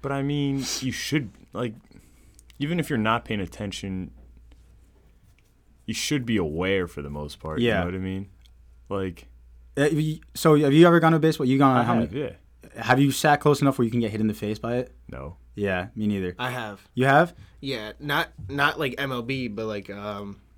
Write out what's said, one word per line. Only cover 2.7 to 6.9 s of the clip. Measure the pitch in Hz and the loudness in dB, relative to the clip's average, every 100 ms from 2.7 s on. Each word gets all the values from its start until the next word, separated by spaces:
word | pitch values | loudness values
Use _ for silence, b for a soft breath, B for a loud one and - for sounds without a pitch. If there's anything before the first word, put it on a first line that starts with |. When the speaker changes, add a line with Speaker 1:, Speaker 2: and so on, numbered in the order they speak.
| 175 | -2
Speaker 1:
if | 151 | -2
you're | 117 | 0
not | 110 117 | 2 0
paying | - 107 | -2 -6
attention, | 90 - 101 - 98 92 87 - - - - - _ - _ _ _ _ _ _ _ _ _ _ - | -6 -8 -10 -8 -8 -8 -8 -14 -20 -20 -20 -20 _ -20 _ _ _ _ _ _ _ _ _ _ -8
you | |
should | 110 - 151 120 | -6 -2 -4 0
be | 107 | -2
aware | 80 80 92 98 | 0 -2 0 0
for | 87 | -2